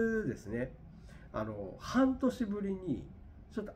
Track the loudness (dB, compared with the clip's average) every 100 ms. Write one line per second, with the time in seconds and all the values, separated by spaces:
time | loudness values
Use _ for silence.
0 | 6 4 0 -2 -2 -2 -2 -4 -14 -14
1 | -14 -14 -6 -2 -2 -2 -6 -8 0 6
2 | 6 6 4 4 0 0 0 0 0 0
3 | -2 -12 -16 -16 -6 -4 -4